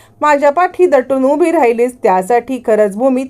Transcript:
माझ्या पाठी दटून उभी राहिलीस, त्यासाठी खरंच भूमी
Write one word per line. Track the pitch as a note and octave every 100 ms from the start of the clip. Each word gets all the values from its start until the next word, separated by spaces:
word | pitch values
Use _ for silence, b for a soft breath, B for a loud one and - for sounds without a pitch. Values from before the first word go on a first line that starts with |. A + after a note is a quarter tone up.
| b -
माझ्या | D4 C#4+ C#4+
पाठी | C#4+ F4+ F4+ F4+
दटून | C4+ B3+ C4+
उभी | C4 D4 E4
राहिलीस, | E4 A#3+ A#3 B3+ B3
त्यासाठी | A3 F#3 F#3 A#3+ A#3+ B3+ A#3+
खरंच | G#3+ G#3 G3+
भूमी | C4 B3+